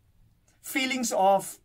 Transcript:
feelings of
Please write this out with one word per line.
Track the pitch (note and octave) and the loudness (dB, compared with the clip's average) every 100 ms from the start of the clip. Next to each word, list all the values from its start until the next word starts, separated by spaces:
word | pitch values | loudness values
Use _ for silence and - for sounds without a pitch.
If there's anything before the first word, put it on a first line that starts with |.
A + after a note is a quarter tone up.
| _ _ _ _ _ _ | _ _ _ _ _ _
feelings | - D4 C4 C4 A3+ | -8 -4 -2 -2 -2
of | - F#3+ G3 - - | 2 4 4 0 -12